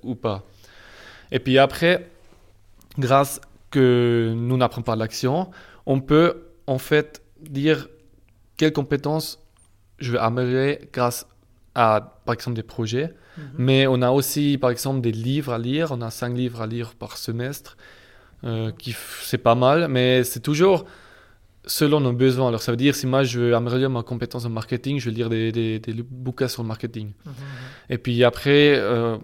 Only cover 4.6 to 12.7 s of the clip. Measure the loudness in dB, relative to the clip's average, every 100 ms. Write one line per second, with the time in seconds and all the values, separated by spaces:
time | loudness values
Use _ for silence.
4.6 | 0 -2 -4 -4 -4 -4 -2 -2 -4 -10
5.6 | -20 -12 -2 -2 4 4 4 2 -10 _
6.6 | -6 -4 0 0 0 -8 _ _ -10 -2
7.6 | 0 0 -2 -18 _ _ _ _ _ 0
8.6 | 0 0 -2 -2 -2 -4 -4 -12 -20 _
9.6 | _ _ _ -12 -4 0 0 0 0 0
10.6 | 0 -2 -6 -2 -2 -2 -12 _ _ _
11.6 | _ 0 4 2 0 _ -6 -4 -4 -8
12.6 | -8